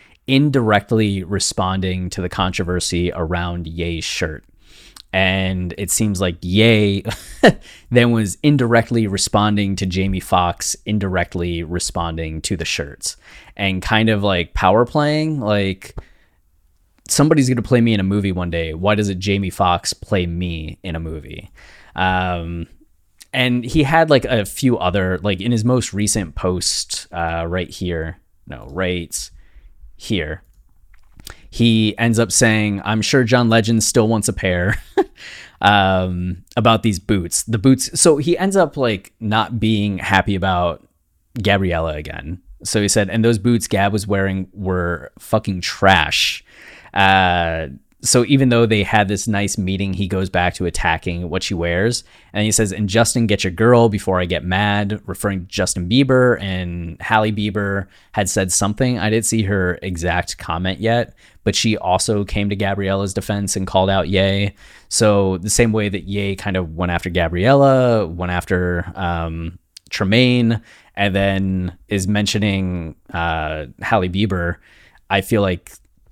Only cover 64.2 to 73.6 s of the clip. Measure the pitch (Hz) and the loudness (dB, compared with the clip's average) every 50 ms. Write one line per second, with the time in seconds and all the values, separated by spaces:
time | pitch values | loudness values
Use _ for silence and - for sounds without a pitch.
64.2 | 95 98 98 98 101 98 - - - - - - - _ - - 117 107 104 101 | 2 2 2 0 -2 -2 -4 -8 -16 -20 -20 -20 -12 _ -2 2 4 4 4 4
65.2 | 98 95 92 87 87 107 - - 120 113 107 110 104 101 92 95 - 98 101 101 | 4 2 0 -2 -2 -2 0 2 2 2 2 0 0 -2 -4 -6 -6 -6 -4 -4
66.2 | 101 98 98 95 - 104 92 92 90 78 80 82 90 87 87 85 - 92 85 90 | -2 -2 -4 -4 -4 -4 -2 -2 -4 -4 -4 -4 -2 -2 -2 -2 -2 -2 -2 0
67.2 | 82 82 87 87 95 123 139 139 139 135 135 131 127 123 117 110 101 78 87 87 | 0 0 0 2 4 4 6 6 6 6 4 4 4 2 2 2 0 -2 -4 -6
68.2 | 90 90 90 90 - - 98 90 90 87 87 87 85 87 85 - 95 87 85 85 | -4 -4 -2 -4 -2 0 0 0 0 0 -2 -2 -4 -6 -8 -6 -4 -4 -4 -4
69.2 | 82 82 82 82 82 82 85 - _ _ _ - - _ - - 104 92 110 120 | -4 -6 -6 -8 -8 -10 -10 -14 _ _ _ -20 -14 _ -6 -2 0 2 4 4
70.2 | 127 123 123 123 120 113 117 110 - - - - _ _ _ 98 101 101 92 98 | 6 6 4 4 4 2 2 0 -4 -10 -20 -20 _ _ _ -2 -2 0 2 2
71.2 | 98 98 98 98 98 95 95 92 90 90 85 - - - 104 98 92 95 104 104 | 0 2 0 0 0 -2 -2 -2 -4 -4 -8 -10 -8 -4 -4 -2 0 0 0 0
72.2 | 104 98 - 107 104 104 98 98 95 92 92 87 82 80 78 - _ - - 85 | 0 0 0 0 0 0 0 0 -2 -2 -4 -4 -6 -8 -12 -14 _ -10 -6 -4
73.2 | 82 85 80 80 78 76 78 78 | -4 -2 -2 -4 -4 -6 -6 -8